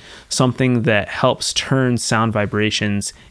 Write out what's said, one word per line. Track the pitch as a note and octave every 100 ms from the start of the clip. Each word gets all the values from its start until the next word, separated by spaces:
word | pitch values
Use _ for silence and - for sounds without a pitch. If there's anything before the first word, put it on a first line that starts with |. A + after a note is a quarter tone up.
| - - -
something | - B2+ A#2+ B2+ A#2+
that | A#2 G#2 -
helps | - C3 - -
turn | - - C3+ B2+ A#2
sound | - A2+ A2+
vibrations | G#2+ G2+ G#2 G#2+ - G#2 G2+ - - -